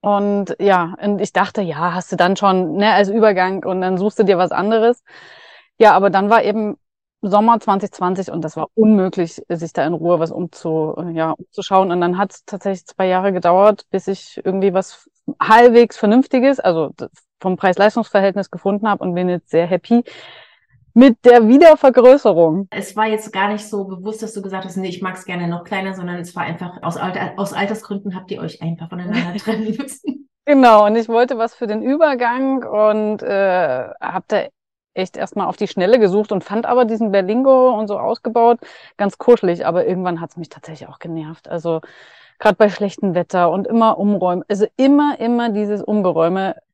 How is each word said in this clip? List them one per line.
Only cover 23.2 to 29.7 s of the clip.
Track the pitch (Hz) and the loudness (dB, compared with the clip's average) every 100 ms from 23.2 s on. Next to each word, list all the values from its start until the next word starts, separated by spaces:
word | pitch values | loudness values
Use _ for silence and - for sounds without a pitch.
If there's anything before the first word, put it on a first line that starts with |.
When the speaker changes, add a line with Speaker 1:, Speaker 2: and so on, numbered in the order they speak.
| 214 | -6
Speaker 2:
gar | 190 202 | -4 -4
nicht | 208 - | -4 -8
so | 202 | -8
bewusst, | 196 185 196 220 | -8 -10 -12 -10
dass | 214 | -12
du | 202 | -12
gesagt | 196 190 | -10 -10
hast, | 185 185 | -10 -8
„Nee, | 185 | -8
ich | 175 | -6
mag's | 185 180 | -8 -10
gerne | - 175 170 | -10 -8 -6
noch | 170 | -8
kleiner“, | - 196 190 | -8 -8 -8
sondern | 190 175 175 | -10 -10 -10
es | 170 | -12
war | - | -10
einfach | 170 165 180 - | -10 -8 -12 -10
aus | 165 165 | -10 -6
Alter-, | 180 180 - - | -8 -8 -10 -8
aus | 196 | -8
Altersgründen | - 202 214 - 196 202 180 | -6 -6 -6 -10 -10 -8 -12
habt | - | -12
ihr | - | -12
euch | 160 - | -12 -10
einfach | 165 165 165 | -10 -10 -12
voneinander | 180 180 220 180 | -12 -6 -6 -6
<laughs> | 208 | -8
trennen | 214 214 220 | -6 -6 -6